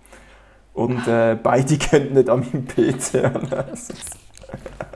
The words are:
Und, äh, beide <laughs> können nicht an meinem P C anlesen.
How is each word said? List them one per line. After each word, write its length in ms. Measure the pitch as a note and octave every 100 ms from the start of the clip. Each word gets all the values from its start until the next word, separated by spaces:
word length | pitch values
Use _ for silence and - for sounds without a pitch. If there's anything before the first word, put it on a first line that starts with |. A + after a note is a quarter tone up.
| - - - - - - -
Und, 320 | - A#2+ B2 A#2+
äh, 280 | A#2 A2+ A2
beide 360 | - B2 C#3 D3
<laughs> 0 |
können 340 | - D3+ C#3
nicht 140 | C3+ A#2+
an 120 | B2
meinem 260 | A#2+ D3 -
P 300 | - A#2+ C3+
C 260 | - B2+
anlesen. 720 | - C#3 C#3 - C#3 - - - - - - - - - - - -